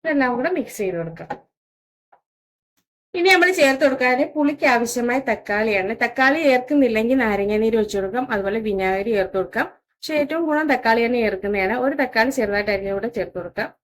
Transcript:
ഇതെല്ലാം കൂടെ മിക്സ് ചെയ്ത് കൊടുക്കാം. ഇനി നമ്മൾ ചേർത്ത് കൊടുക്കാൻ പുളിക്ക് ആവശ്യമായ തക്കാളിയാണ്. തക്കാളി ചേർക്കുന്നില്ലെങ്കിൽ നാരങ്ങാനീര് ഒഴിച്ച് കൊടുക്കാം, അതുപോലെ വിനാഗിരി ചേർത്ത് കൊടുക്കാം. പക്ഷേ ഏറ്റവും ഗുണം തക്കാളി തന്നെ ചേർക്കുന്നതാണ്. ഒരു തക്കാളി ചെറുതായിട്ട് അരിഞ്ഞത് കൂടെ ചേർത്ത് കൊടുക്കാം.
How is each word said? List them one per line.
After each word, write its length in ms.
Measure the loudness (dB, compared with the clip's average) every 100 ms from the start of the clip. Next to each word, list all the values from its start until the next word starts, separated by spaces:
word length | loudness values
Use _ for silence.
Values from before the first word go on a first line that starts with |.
ഇതെല്ലാം 280 | 0 0 0 0
കൂടെ 140 | -2 -4
മിക്സ് 200 | -6 -6
ചെയ്ത് 160 | -4 -4
കൊടുക്കാം. 320 | -8 -12 -14 -14 _ _ _ _ _ _ _ _ _ _ _ _ _ _ _ _ _ 0
ഇനി 100 | 4
നമ്മൾ 160 | 4 4 4
ചേർത്ത് 220 | 2 4 2
കൊടുക്കാൻ 340 | 2 0 2 0
പുളിക്ക് 320 | 0 -2 2 2
ആവശ്യമായ 440 | 2 0 -2 -2 -2 -2
തക്കാളിയാണ്. 640 | -4 -2 -2 0 0 -2 -2
തക്കാളി 360 | -4 2 2 4 4
ചേർക്കുന്നില്ലെങ്കിൽ 720 | 2 2 2 4 2 2 2
നാരങ്ങാനീര് 520 | 2 0 0 2 2 2
ഒഴിച്ച് 160 | 0 -2
കൊടുക്കാം, 280 | -2 -4 -2
അതുപോലെ 240 | -2 -2 -2 -2
വിനാഗിരി 440 | -2 0 -2 0 0
ചേർത്ത് 200 | 0 -2
കൊടുക്കാം. 260 | -2 -4 -6 -8 _
പക്ഷേ 200 | _ -4 -2
ഏറ്റവും 240 | 0 -2 0
ഗുണം 180 | 0 0
തക്കാളി 280 | 0 2 2 2
തന്നെ 140 | 0
ചേർക്കുന്നതാണ്. 500 | 0 -2 -4 -2 0 0 -2
ഒരു 100 | 0
തക്കാളി 300 | -2 2 0 0
ചെറുതായിട്ട് 340 | 0 0 -2
അരിഞ്ഞത് 220 | -2 -2 -4
കൂടെ 120 | -4 -6
ചേർത്ത് 220 | -6 -8
കൊടുക്കാം. 300 | -10 -8 -10 _